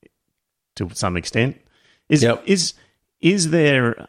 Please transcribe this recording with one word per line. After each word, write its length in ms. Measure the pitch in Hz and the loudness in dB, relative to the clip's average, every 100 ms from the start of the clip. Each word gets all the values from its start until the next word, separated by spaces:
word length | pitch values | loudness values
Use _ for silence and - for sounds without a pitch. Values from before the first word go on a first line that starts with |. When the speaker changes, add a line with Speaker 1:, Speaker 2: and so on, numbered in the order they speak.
| _ _ _ _ _ _ _ - | _ _ _ _ _ _ _ -10
Speaker 1:
to 120 | 90 | -10
some 240 | 104 98 87 | -6 -6 -6
extent." 400 | - 110 127 - _ _ _ _ _ | -4 -2 -2 -4 _ _ _ _ _
Is, 140 | 151 | 2
Speaker 2:
Yep. 200 | 117 117 - | 2 0 0
Speaker 1:
is, 280 | 196 170 - _ _ _ _ | 0 0 -8 _ _ _ _
is 300 | 165 202 160 | 0 0 0
there 540 | 165 147 135 117 - | 2 2 2 0 -2